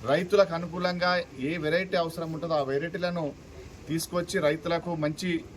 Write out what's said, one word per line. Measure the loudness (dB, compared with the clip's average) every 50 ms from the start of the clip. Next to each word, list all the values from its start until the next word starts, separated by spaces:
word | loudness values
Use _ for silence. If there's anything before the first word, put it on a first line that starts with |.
| 4 4
రైతులకు | 4 4 4 4 6 6 6 6 4 -4
అనుకూలంగా | -4 -4 -4 -2 0 0 0 2 2 4 4 2 0 -4 -8 -6 -4 -2
ఏ | -2 0 0
వెరైటీ | 2 2 2 2 2 2 2
అవసరం | 2 0 -2 -6 -6 -4 -4
ఉంటుందో | -4 -2 0 2
ఆ | 2 2 2
వెరైటీలను | 0 0 0 -2 -4 -2 -2 -2 -2 -2 -2 -4 -6 -8 -16 -18 -18 -16 -16 -16 -16 -16 -8 -4
తీసుకొచ్చి | -4 -4 -4 -2 -2 -2 -2 0 0 2 4 4
రైతులకు | 2 2 0 0 0 0 0 -2 -2 0 0
మంచి | -2 -2 -2 -2 -2 -2 -2 -4 -8 -16